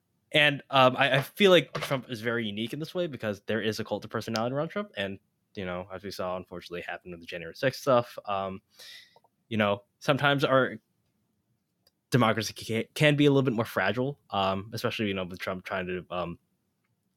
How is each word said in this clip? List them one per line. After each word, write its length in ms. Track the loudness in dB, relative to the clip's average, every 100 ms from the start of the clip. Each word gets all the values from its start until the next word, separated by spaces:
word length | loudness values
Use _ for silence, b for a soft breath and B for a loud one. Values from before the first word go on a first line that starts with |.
| _ _ _
And, 300 | 4 4 2 2
um, 280 | 6 6 6
I, 220 | 4 2
I 20 |
feel 280 | 0 4 6
like 200 | 6 4 -4
Trump 320 | -4 -4 -4
is 100 | -6
very 260 | -4 -2 -2
unique 280 | -4 -6
in 60 | -6
this 140 | -8
way 140 | -6 -6
because 340 | -4 -6 -6 -4
there 160 | -2
is 180 | -2 -4
a 60 | -4
cult 180 | -6
of 60 | -6
personality 420 | -6 -4 -4 -2
around 140 | -4 -4
Trump. 240 | -6 -8 -6
And, 200 | -6 -8 _ _ _
you 100 | -10
know, 240 | -6 -8 -10
as 100 | -12
we 80 | -12
saw, 240 | -8 -6 -6
unfortunately, 460 | -8 -14 -10 -10
happened 320 | -8 -10 -12
with 80 | -16
the 40 | -12
January 300 | -12 -12 -4
sixth 240 | -4 -2
stuff. 380 | 2 2 2 -6 -6
Um, 340 | -4 -4 -8 -14 B B B B B _ _ -4
you 80 | 0
know, 280 | 2 0 -6 _
sometimes 440 | 0 2 2 2
our 320 | 4 4 2 -4 _ _ _ _ _ _ _ _ _ _ _ _ _
democracy 420 | 2 4 2 -4
ca-, 360 | -8 -6 -4 -4 2
can 200 | 4 6
be 100 | 6
a 40 |
little 140 | 6
bit 100 | 4
more 100 | 0 -2
fragile, 540 | 0 0 0 -4 -6 _
um, 400 | -2 0 0 -4
especially, 340 | -6 -4 -2 -2
you 60 |
know, 100 | -2
with 160 | -6 -8
Trump 240 | -8 -8
trying 240 | -6 -6 -4
to, 180 | -6 -6
um, 280 | -6 -6 -8 _ _ _ _ _ _ _